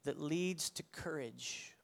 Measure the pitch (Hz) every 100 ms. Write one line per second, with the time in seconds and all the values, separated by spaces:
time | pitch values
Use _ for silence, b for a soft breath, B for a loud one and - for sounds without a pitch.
0 | 143 - 147 165 180 175 - - - -
1 | 180 156 120 120 - - - -